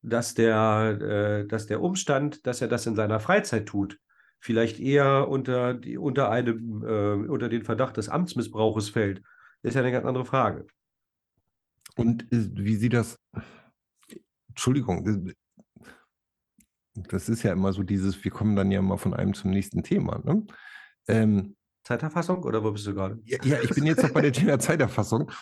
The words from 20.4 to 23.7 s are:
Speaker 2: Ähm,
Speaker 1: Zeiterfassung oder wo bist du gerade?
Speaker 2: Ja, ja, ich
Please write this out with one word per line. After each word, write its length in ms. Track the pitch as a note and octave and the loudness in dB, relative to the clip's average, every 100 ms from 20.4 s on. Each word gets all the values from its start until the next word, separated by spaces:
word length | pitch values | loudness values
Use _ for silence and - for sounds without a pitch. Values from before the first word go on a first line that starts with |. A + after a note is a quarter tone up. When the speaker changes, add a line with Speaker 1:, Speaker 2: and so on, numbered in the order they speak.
| G#3+ - - - - _ - | -2 -16 -20 -20 -20 _ 0
Speaker 2:
Ähm, 480 | A2 A2 G2+ G2+ - _ _ | 2 4 2 0 -14 _ _
Speaker 1:
Zeiterfassung 580 | - A#2+ D#3 F3 E3+ F#3 | -4 -2 0 -2 0 -2
oder 220 | - A2 | 0 0
wo 80 | G#2+ | 0
bist 140 | G#2 G2+ | -2 -6
du 80 | |
gerade? 260 | G2 F#2+ A2+ | -4 -4 -6
Speaker 2:
Ja, 140 | - - | -6 -2
ja, 160 | C3 C#3 | 2 2
ich 100 | A#2 | 2